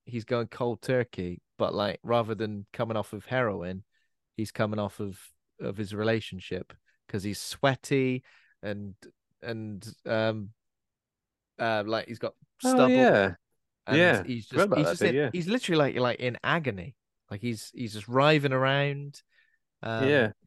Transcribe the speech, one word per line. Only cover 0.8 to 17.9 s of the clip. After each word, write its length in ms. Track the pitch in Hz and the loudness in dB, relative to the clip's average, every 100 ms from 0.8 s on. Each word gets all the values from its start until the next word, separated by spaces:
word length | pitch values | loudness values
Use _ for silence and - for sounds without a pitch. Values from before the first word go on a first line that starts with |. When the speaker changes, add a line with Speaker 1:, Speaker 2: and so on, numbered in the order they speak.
Speaker 1:
turkey, 580 | - 127 117 - 87 87 _ - | 0 0 0 -6 -8 -8 _ -4
but, 160 | 107 | -2
like, 260 | 98 101 82 | 0 -2 -4
rather 320 | - 120 110 107 | 0 0 0 -4
than 320 | 107 101 101 | -6 -8 -10
coming 260 | - 117 110 | -6 -4 -4
off 160 | 101 | -6
of 120 | 104 - | -10 -4
heroin, 580 | 131 117 92 87 92 - _ _ _ _ - | -2 0 -2 -6 -10 -14 _ _ _ _ -8
he's 140 | 107 | -6
coming 280 | - 110 107 | -2 -2 -2
off 200 | 104 - | -6 -6
of, 200 | 101 95 - _ _ - | -10 -12 -20 _ _ -12
of 160 | 120 101 | -10 -8
his 180 | 101 104 | -6 -4
relationship, 760 | 110 113 - 92 - 92 - - _ _ - | 0 -2 -4 -12 -10 -10 -10 -18 _ _ -10
'cause 160 | 104 | -8
he's 160 | 101 98 | -6 -8
sweaty 840 | - - 139 131 - 139 131 127 - _ _ _ | -10 -2 0 0 0 0 0 -2 -8 _ _ _
and, 320 | 107 101 101 95 - _ _ _ | -10 -10 -10 -16 -20 _ _ _
and, 460 | - 110 110 101 110 - - | -12 -10 -10 -12 -14 -12 -2
um, 460 | 110 110 110 101 - _ _ _ _ _ _ _ _ _ - | 0 0 -2 -6 -14 _ _ _ _ _ _ _ _ _ -4
uh, 240 | 117 110 104 | -2 0 0
like, 220 | 110 - | -4 -4
he's 100 | 113 | -8
got 140 | 110 - _ _ | -8 -10 _ _
Speaker 2:
Oh, 60 | 254 | 2
Speaker 1:
stubble, 180 | 254 254 | 6 6
Speaker 2:
yeah. 480 | 254 247 120 95 92 _ _ _ _ - | 8 8 8 4 0 _ _ _ _ 2
Speaker 1:
and 100 | 139 | 6
Speaker 2:
Yeah. 260 | 175 113 90 | 6 4 0
Speaker 1:
he's 220 | 120 104 | -6 -2
Speaker 2:
Forgot 140 | 135 | 2
Speaker 1:
just, 40 | 202 | 4
Speaker 2:
about 80 | 151 | 4
Speaker 1:
he's 80 | 165 | 2
Speaker 2:
that 60 | |
Speaker 1:
just 100 | 175 | 2
Speaker 2:
bit, 80 | - | 2
Speaker 1:
in, 40 | 135 | 2
Speaker 2:
yeah. 160 | 147 | 0
Speaker 1:
he's 160 | 180 170 | -2 -2
literally, 300 | 247 - 156 | -2 2 2
like, 180 | 139 - | 2 2
like, 220 | 123 - | 0 0
in 180 | 123 117 | -4 -4
agony. 520 | - 165 135 98 87 - _ _ _ | -2 0 -2 -6 -10 -16 _ _ _
Like, 120 | 104 | -8
he's, 300 | 120 110 - - | -6 -6 -8 -10
he's 180 | 117 | -8